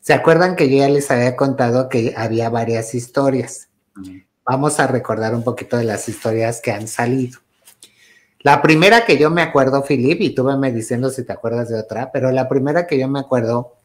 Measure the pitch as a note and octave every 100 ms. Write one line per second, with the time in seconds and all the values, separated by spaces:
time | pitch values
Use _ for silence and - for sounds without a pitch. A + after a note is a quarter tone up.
0 | - C#3 - D#3+ F3+ F3+ D3 C3+ C#3 C#3+
1 | C#3+ B2+ B2 B2+ C#3 B2+ B2 A#2+ B2+ B2+
2 | A2+ A#2 A2+ A2+ A2+ A#2 A2+ A2+ A2+ B2
3 | A#2+ - C#3 C3 A#2+ - - _ _ -
4 | F#2 F#2 _ _ - C3+ D3 D3 C3+ B2+
5 | - G#2+ A2 A#2 A#2 A2+ - A#2+ A#2 G2+
6 | - G#2 A#2 A2 A2+ A2+ - G#2 A2 -
7 | A#2+ C3 B2+ B2 _ _ _ _ - _
8 | _ _ _ _ C#3+ D3 D#3 D#3 F3+ A#3
9 | A3+ C#3+ D3+ E3+ E3 D3 C3+ C#3 C#3 C#3
10 | B2 E3+ F3 C3 C3 C3+ C3+ A#2 A2 A#2+
11 | C3 B2+ B2 - A2+ A#2 A#2 A2+ G#2+ G#2+
12 | C3 C#3 C3 B2+ B2+ C#3 C3+ D#3+ F3 C#3
13 | C3 C#3 C#3 B2+ A2+ A#2+ A#2+ _